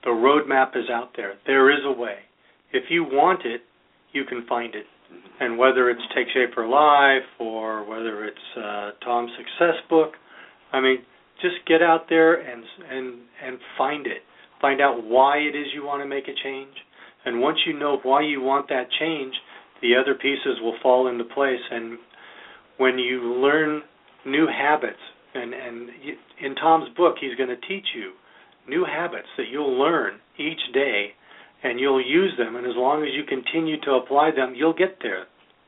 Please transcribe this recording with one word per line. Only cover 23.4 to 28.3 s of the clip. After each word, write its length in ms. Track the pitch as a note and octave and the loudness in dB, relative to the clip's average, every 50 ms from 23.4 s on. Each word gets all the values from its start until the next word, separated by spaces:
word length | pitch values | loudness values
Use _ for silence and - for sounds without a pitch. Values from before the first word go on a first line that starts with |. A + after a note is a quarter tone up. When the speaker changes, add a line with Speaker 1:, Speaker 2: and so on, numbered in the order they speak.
| C3 C#3 D3 D#3 D#3 D3+ D3+ D3+ D3+ - _ _ _ _ _ _ - | 2 4 4 4 2 0 -2 -6 -8 -14 _ _ _ _ _ _ -10
Speaker 1:
new 220 | C3+ C3+ D3 D#3+ | -4 0 2 2
habits, 540 | D#3 - C3+ C3+ C#3+ D3+ D3+ B2 A2 G2+ - - - - _ _ _ _ | 2 0 0 2 2 2 2 0 -6 -8 -10 -20 -20 -20 _ _ _ _
and, 180 | C3 B2 A#2 A#2+ | -10 -10 -10 -10
and 360 | - B2+ B2 A#2+ A#2 A#2+ A#2+ A#2+ - C3+ | -12 -12 -14 -14 -14 -16 -16 -18 -18 -16
y-, 440 | C#3+ - - _ _ - - - | -16 -16 -16 _ _ -20 -12 -10
in 80 | C#3 C3+ | -10 -8
Tom's 340 | - D3+ D#3+ D#3+ D#3+ - - - | -2 2 4 4 4 2 -2 -2
book, 200 | - F3 E3 - - | 2 2 2 2 0
he's 160 | - C3+ A#2 | -8 -8 -4
gonna 200 | A#2+ C3 B2 B2 B2 - - | -4 -4 -4 -4 -10 -8 -10
teach 160 | F#3+ G3 G3 - - | -10 -8 -6 -8 -8
you 180 | B2 G#2 F#2+ F2+ _ _ _ | -8 -12 -14 -14 _ _ _